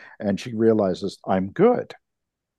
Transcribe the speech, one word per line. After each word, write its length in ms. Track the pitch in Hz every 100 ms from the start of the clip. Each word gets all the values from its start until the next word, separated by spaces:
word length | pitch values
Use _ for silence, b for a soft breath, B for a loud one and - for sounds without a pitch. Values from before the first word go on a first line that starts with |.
| B B
And 200 | 101 95
she 140 | 127
realizes, 640 | 113 113 110 98 90 98 - -
"I'm 240 | 95 95
good." 420 | - 220 247 - - _ _ _ _ _